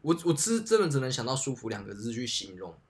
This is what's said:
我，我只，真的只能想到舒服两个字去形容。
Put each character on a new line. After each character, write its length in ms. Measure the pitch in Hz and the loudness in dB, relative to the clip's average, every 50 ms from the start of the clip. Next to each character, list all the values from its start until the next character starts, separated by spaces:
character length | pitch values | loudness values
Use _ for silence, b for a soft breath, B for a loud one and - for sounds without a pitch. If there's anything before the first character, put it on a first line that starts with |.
我， 160 | - 151 170 170 - | 0 0 0 2 4
我 80 | 175 160 | 2 2
只， 280 | - - 220 226 226 | 2 2 2 2 2
真 200 | 220 - 220 214 | 4 4 6 6
的 80 | 196 165 | 6 4
只 100 | 139 139 | 4 2
能 100 | 131 127 | 2 0
想 140 | 131 - 113 | 0 -2 0
到 120 | 123 135 | 0 0
舒 200 | 135 - 139 127 | 0 0 -2 -4
服 140 | - - 113 | -4 -4 -6
两 160 | 107 101 101 | -6 -6 -6
个 80 | 101 101 | -10 -10
字 180 | 101 107 117 | -8 -6 -6
去 140 | 113 117 123 | -4 -4 -4
形 320 | 117 - - - 95 92 90 | -4 -4 -4 -6 -8 -10 -12
容。 160 | 92 87 82 - _ | -12 -12 -12 -16 _